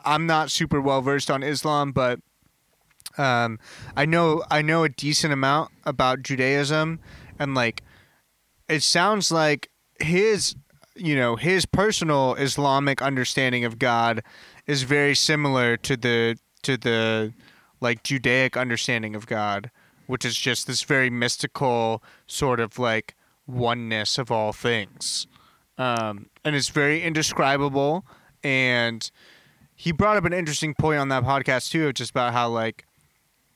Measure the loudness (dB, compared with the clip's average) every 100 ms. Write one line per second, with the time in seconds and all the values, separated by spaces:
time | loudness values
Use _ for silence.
0 | 0 0 2 0 0 -2 0 0 2 2
1 | 2 0 0 -2 -2 -2 0 0 0 0
2 | 0 -2 -8 _ _ _ _ _ _ _
3 | -14 -2 0 2 0 -4 -12 -20 -10 -2
4 | 0 4 2 2 0 0 2 2 0 -2
5 | -2 0 0 0 2 2 0 -6 -6 0
6 | 0 0 -4 0 2 2 2 0 0 -4
7 | -12 -20 -20 -6 -2 0 0 -2 -12 -20
8 | _ _ _ _ _ _ -4 0 2 2
9 | 2 2 0 2 2 0 -4 _ _ _
10 | 0 2 4 2 -2 -6 -14 _ _ -8
11 | -2 2 2 2 2 0 2 2 2 2
12 | 2 2 2 2 -2 0 2 2 2 0
13 | 0 -2 -2 0 0 0 -2 0 2 4
14 | 2 0 -4 -16 -20 -14 -4 -4 2 2
15 | 4 2 2 2 2 2 2 0 -2 -2
16 | 0 2 0 -2 _ _ -4 -2 0 0
17 | 2 0 -2 -8 -20 -20 _ _ -2 -2
18 | -2 -2 2 2 2 0 -2 -2 -2 -4
19 | -4 -8 -6 -4 -2 -4 -8 -16 _ _
20 | -8 -4 -2 -2 -2 -2 -2 -6 0 2
21 | 2 0 -2 -2 -6 -2 0 0 0 -2
22 | -8 -20 -14 -4 0 0 -2 -2 -2 -2
23 | -4 -14 _ _ -10 -2 0 0 -2 -4
24 | -2 -4 -2 0 -2 -2 -2 -2 -4 -8
25 | -8 -6 -8 _ _ _ _ -6 -2 -2
26 | -4 -6 -14 _ -4 -2 -2 0 2 2
27 | 0 -2 -2 0 2 2 0 0 0 0
28 | -6 -18 _ _ -2 2 2 2 0 -2
29 | -10 -16 -20 -20 _ _ _ _ -4 0
30 | 2 2 2 -2 -2 -4 -4 -2 0 0
31 | 0 0 0 0 2 0 0 -2 0 -2
32 | -4 -2 0 2 0 0 -2 -6 _ _
33 | _ _ _ _ _